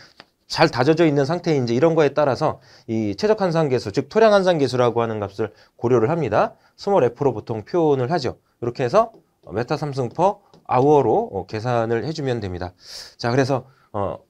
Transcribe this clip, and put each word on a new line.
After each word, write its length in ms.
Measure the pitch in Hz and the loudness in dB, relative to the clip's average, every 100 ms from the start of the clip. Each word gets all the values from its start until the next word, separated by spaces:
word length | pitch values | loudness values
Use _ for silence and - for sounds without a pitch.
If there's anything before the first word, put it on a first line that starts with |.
| - _ - _ - | -20 _ -20 _ -8
잘 240 | - 156 | 0 0
다져져 380 | - 139 160 170 | 2 2 4 4
있는 180 | 143 135 | 2 0
상태인지 480 | 175 170 147 120 | -2 -2 -2 0
이런 220 | 120 165 160 | 2 2 2
거에 180 | 143 | 0
따라서 480 | 143 143 117 151 - _ - - | 2 0 0 -4 -6 _ -20 -6
이 300 | 113 107 98 | -4 -2 -2
최적 260 | 214 208 | -2 0
환산 280 | 185 165 151 | 0 0 0
개수, 220 | 123 110 | 0 -2
즉 160 | - 135 | -4 -2
토량 260 | 214 226 | 2 4
환산 260 | 202 185 170 | 4 2 2
개수라고 420 | 135 123 123 113 | 0 2 0 0
하는 180 | 113 107 | -2 -4
값을 320 | 101 - 110 - _ _ | -6 -6 -8 -8 _ _
고려를 340 | 120 123 110 | 0 2 2
합니다. 420 | 170 131 107 214 - _ _ | -2 -2 0 -2 -4 _ _
스몰 280 | - 196 | 0 2
F로 300 | 135 - 139 | 2 0 -2
보통 320 | 107 - 113 101 | -2 -6 -8 -4
표현을 460 | 180 156 135 123 | 0 2 2 0
하죠. 260 | 170 123 80 _ - | -2 -4 -8 _ -8
이렇게 220 | 120 120 | -8 -4
해서 280 | 123 175 226 - _ _ - | 0 2 0 -4 _ _ -10
메타 260 | 92 123 151 | -6 -4 -4
삼 160 | 151 | -6
승 160 | 135 120 | -6 -6
per 240 | - 185 208 _ _ - | 0 -2 -2 _ _ -4
hour로, 580 | 123 139 151 120 156 233 | 2 4 4 4 0 -2
어, 120 | 95 87 | -8 -8
계산을 580 | 110 117 120 113 117 123 | -8 -4 -2 0 -2 -4
해주면 340 | 160 135 120 | -6 -4 -4
됩니다. 340 | 101 90 90 - - - - - | -6 -8 -10 -14 -20 -20 -20 -8
자, 140 | 120 | -2
그래서, 340 | 123 135 131 - _ _ | 0 0 -2 -6 _ _
어, 260 | 104 95 71 | -6 -6 -6